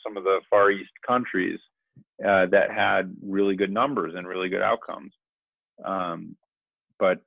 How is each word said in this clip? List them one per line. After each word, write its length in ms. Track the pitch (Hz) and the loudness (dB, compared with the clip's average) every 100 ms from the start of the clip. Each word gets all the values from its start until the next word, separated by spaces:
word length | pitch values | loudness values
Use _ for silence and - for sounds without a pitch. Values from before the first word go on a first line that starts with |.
some 120 | 110 101 | -12 -4
of 80 | |
the 160 | 95 95 - | 0 0 2
Far 200 | 101 101 | 4 4
East 200 | 101 92 - - | 2 -6 -12 -2
countries, 520 | 123 117 95 87 82 - _ _ _ _ - 101 | -2 0 -2 -2 -4 -12 _ _ _ _ -4 2
uh, 200 | 95 92 | 4 4
that 240 | 98 - | 4 2
had 440 | 107 101 98 92 - | 0 0 0 -2 -8
really 340 | 101 95 101 95 | -6 0 0 2
good 160 | 98 | 0
numbers 420 | 101 135 127 80 90 | 0 0 -2 -4 -8
and 100 | 90 | -8
really 220 | 92 92 | -6 -4
good 140 | 95 | 0
outcomes. 500 | 98 113 - - - _ _ _ _ _ _ _ | 0 -2 -4 -14 -14 _ _ _ _ _ _ _
Um, 520 | - 95 90 85 85 - _ _ _ _ _ _ | -6 -4 -4 -8 -12 -18 _ _ _ _ _ _
but, 220 | 95 90 | 0 0